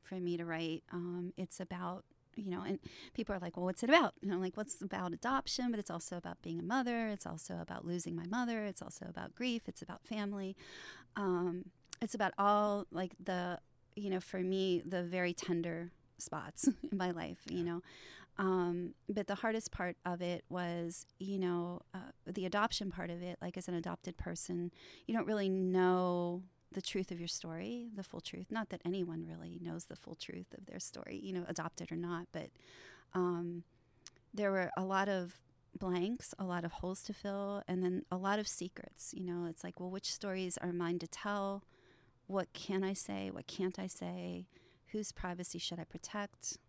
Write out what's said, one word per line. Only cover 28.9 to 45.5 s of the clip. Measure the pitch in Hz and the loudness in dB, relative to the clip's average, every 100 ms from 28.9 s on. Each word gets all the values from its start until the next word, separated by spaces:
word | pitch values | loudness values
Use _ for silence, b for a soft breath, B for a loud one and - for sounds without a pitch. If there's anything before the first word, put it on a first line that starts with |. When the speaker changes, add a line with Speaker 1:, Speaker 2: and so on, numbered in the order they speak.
| 190 175 165 165 | 0 0 -2 -6
Speaker 1:
really | 165 160 170 | -8 -10 -8
knows | 170 165 - | -6 -6 -6
the | - | -10
full | - - | -12 -10
truth | - 180 180 - | -8 -8 -10 -14
of | 190 | -12
their | - | -8
story, | - - - - | -8 -8 -8 -6
you | 190 | -4
know, | 185 175 | -4 -2
adopted | 165 160 - 165 | -4 -4 -6 -6
or | 170 | -4
not, | 175 170 175 | -2 -4 -4
but, | 170 147 - B B B B B | -8 -8 -12 B B B B B
um, | 185 180 175 170 175 170 B B B B B _ | 2 4 4 0 -4 -8 B B B B B _
there | 208 208 | 0 4
were | 190 180 - | 4 4 2
a | |
lot | 190 190 196 | 2 4 4
of | 190 175 - - _ _ - | 2 0 -8 -20 _ _ -4
blanks, | 190 180 185 247 - - | 2 4 2 0 -4 -2
a | |
lot | 185 180 170 | 0 0 -2
of | |
holes | - 175 190 | -2 -4 -2
to | - | -4
fill, | 208 208 196 196 202 - | -6 -4 -2 -2 -2 0
and | 185 | 2
then | 180 180 - | 4 2 0
a | 180 | -2
lot | 190 208 | 2 2
of | 208 | 2
secrets, | - 180 - - - - - | -2 -2 -8 -14 -6 -6 -4
you | |
know. | 185 175 170 | -2 0 -2
It's | 165 | -4
like, | 175 - | -8 -6
well, | 180 | -6
which | 190 - | -4 -4
stories | - 202 190 185 - | -4 -2 0 0 0
are | 175 | 0
mine | 175 175 175 | 2 2 2
to | 170 | -2
tell? | - 208 202 196 196 - b b b b b _ | -6 -2 0 0 -2 -8 b b b b b _
What | 190 - | 0 0
can | - - 190 | -4 0 2
I | 190 | 2
say? | 196 - 196 196 | 2 0 0 -4
What | - - | -6 -8
can't | - 185 185 | 0 0 0
I | 190 | -6
say? | - 175 180 180 180 180 B B B - | -4 -4 -4 -4 -6 -8 B B B -6
Whose | 214 208 | -4 -4
privacy | - 185 175 180 | -4 -4 -2 -4